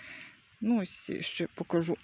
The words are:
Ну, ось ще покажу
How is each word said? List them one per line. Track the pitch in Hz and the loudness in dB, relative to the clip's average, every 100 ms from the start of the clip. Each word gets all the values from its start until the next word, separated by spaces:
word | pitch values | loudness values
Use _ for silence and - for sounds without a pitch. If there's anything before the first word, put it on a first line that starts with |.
| - - - - _ _ | -14 -14 -16 -20 _ _
Ну, | 214 240 | 2 2
ось | 180 - - - - | 2 -6 -6 -4 -4
ще | - 170 | -4 -4
покажу | - 175 170 165 - | -4 2 2 4 0